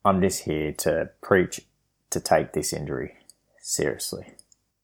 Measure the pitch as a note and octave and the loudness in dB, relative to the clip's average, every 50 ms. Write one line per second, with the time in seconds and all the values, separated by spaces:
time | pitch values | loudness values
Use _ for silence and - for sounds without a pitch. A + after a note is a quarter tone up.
0 | - G2+ F#2+ F#2 F#2 F#2+ F2+ - - - D2+ D2+ D2+ D2+ D2 - - - D2+ D#2+ | 2 2 4 4 2 2 0 -2 -4 -4 -2 -2 -2 -4 -4 -2 0 0 0 0
1 | C#2+ C2+ - _ - - G2+ F#2 F2 - - - - _ _ _ _ _ _ _ | -2 -4 -10 _ 2 4 4 4 4 2 -2 -12 -16 _ _ _ _ _ _ _
2 | _ _ - E2+ - - F2 D#2 D2+ - - - - - - D#2 D2 - C#2 B1 | _ _ -6 -6 2 4 4 4 4 0 -4 -4 -4 -4 -6 -6 -6 -6 -6 -6
3 | B1+ - - _ _ - _ _ _ _ _ _ - - - - - C#2+ - - | -6 -8 -12 _ _ -20 _ _ _ _ _ _ -8 -6 -2 0 0 -2 -2 -4
4 | - - - - - - - - _ _ _ _ _ _ _ _ | -8 -8 -8 -10 -12 -16 -20 -20 _ _ _ _ _ _ _ _